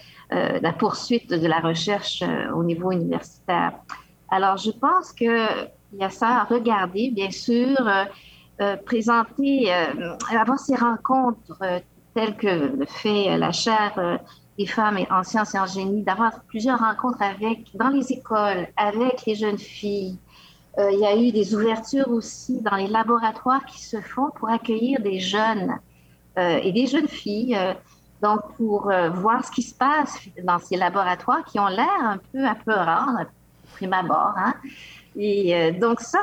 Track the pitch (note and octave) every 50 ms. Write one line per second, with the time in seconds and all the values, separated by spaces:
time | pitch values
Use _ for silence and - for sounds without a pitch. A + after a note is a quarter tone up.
0 | - - - - - - - F3+ - - - - - E3 E3 D#3+ A3+ G3+ - -
1 | - - A#3+ A#3 - - F3+ E3 D#3+ E3 D#3+ E3 D#3+ E3 E3 E3 - G#3 G3+ G3+
2 | - - - - F3+ E3+ D#3+ - - - - E3 E3+ E3+ E3+ E3 F3+ F#3+ F#3 F3
3 | E3 F3 E3+ E3 - - - _ _ - F3+ E3+ E3+ E3+ - - - - - -
4 | - - _ _ _ - F#3+ F#3+ G3 G3 G3 F#3+ F#3+ G#3+ G#3 - - D4 F4 F#4
5 | - - - - A#3 A#3 A#3 A#3 A3+ G#3+ - G2 - - - _ _ _ G#3 G3
6 | F#3+ F#3+ - - A#3 A3+ B3 A#3+ G#3 - A#3 A#3 A3 A#3 A3 G3 F#3 F3+ F3+ G3+
7 | A#3 C4+ A#3+ G3 G3 F#3+ - - - - A#3 A#3+ B3 C4 C#4 C4+ B3 G#3+ G3 G3
8 | G3 G3+ - - - - - - - - _ - G3+ G3+ G3 G3 - - A#3+ A3+
9 | G#3+ A3+ A#3+ A#3 A3+ A3+ - - C#4 C#4 C#4 C4+ A#3+ F#3+ F3+ F3+ E3 D3 - -
10 | F3 E3+ E3 - - - A3 A3+ A3 A3+ C4+ C#4 - - C4 A3+ A#3+ A#3+ A#3 A3
11 | - - C4 C4 C4 B3 A3+ - - - D#3+ - F#3+ F#3 F3+ F3+ - _ _ -
12 | _ _ _ A3+ A3 A3+ G#3 - - G3+ F3+ E3 C#3+ C3+ C3+ C3+ C#3+ - - -
13 | - G#3+ G#3 G3+ G3+ F3+ E3 E3 E3 D#3+ E3+ - - A#3 A3 G#3+ G#3 G3+ - F#3+
14 | F3+ F3 F3 E3+ - - - - _ _ _ - G3+ F#3 - A#3+ A3 G#3+ G#3 F#3+
15 | F3+ - F#3+ F#3 F#3 - - A3 G#3 - - G3 F#3+ F#3 F#3 G3 F#3+ F#3+ G3+ G#3+
16 | G3+ G3 F#3+ G#3 A#3 A3+ A#3 - - - - A3 G#3+ C4+ B3+ A#3 A3+ A3 G#3 -
17 | - B3+ A#3+ - G#3 G3 G3 G3 G#3+ A3+ A3+ A3+ - - - G3 A3+ C4 C#4 C#4
18 | B3 - B3+ B3+ - - A3+ G#3+ G#3 G3+ F#3+ F3+ E3+ - - - G#3 G#3 G#3 A3
19 | B3 C4 B3+ - - A3 G#3+ G#3 G#3+ G#3 G#3 G3 - - - - G#3 G#3 G3+ G3+
20 | F#3+ F#3 F#3 F3+ - _ - - - - - _ _ _ - G#3 G3+ G3 G3 G3
21 | G#3+ G3+ G3+ A3+ A#3+ B3 G#3 G#3+ G3+ F#3 A3 G#3 A3 A3+ A3 A3+ A3+ - - C#4
22 | C4+ B3 A#3 A3+ - - - - - - B3+ B3 A3 G#3 G3+ F#3+ F#3+ G3 A3 A3+
23 | A3 A3 A#3+ A#3 A3+ A3 A3 - - B3 C4 C4+ - - - - - - - G#3+
24 | F#3 - - B3 C4+ D4+ - - - A3 A#3 A3+ - - A3 A3 A#3 C4 C#4 B3+
25 | G3+ G3+ F#3+ F#3 F#3 F#3 G3 G#3+ A3 A3 A3 G#3 F3+ F3 E3+ - - - _ _
26 | _ _ - _ _ _ - F3+ F3+ F3 E3 - - F#3+ F3 A3+ C4 A#3+ C4 D#4+
27 | D4+ - - - - G#3 G#3 G#3+ A#3 B3+ A#3 G3 F#3 F#3+ F#3+ - - - - -
28 | _ _ - - G#3 G#3 G#3+ B3+ - - - - A3+ A3 G#3 G3+ G3+ G3+ F#3+ F#3
29 | F3 E3 F3 F#3 F#3 A3 A#3 B3+ B3+ - - - A#3 - - - B3+ C#4 D4 D#4
30 | C#4+ - - - - - - F3+ F3+ F#3 F3+ F3 - - F#3+ F3+ F#3 F3+ F#3 G3+
31 | F#3+ F3+ F3+ F3 - - B3+ D#4+ D4+ - - G#3+ G3+ G3 F#3 G#3 C4+ E4+ G4+ F#4+
32 | C4 A3 G3 F#3+ - - - C4+ C4+ C4+ C4 - - A3 A3 G3 E3+ E3 E3 F#3
33 | B3 C#4 B3 G3 - - - _ _ _ _ _ - - - - G3 F#3 F#3+ F#3
34 | F3+ D#3+ - D#3 D3+ F#3+ G3+ F#3+ F#3+ A3+ C#4+ - - C4+ - - - - - -
35 | - _ - G#3 G#3 G#3 G3+ G3+ G3 F3 F3 E3+ E3 D#3+ E3+ F3+ A3+ A#3 A#3+ A#3
36 | - - - F#4+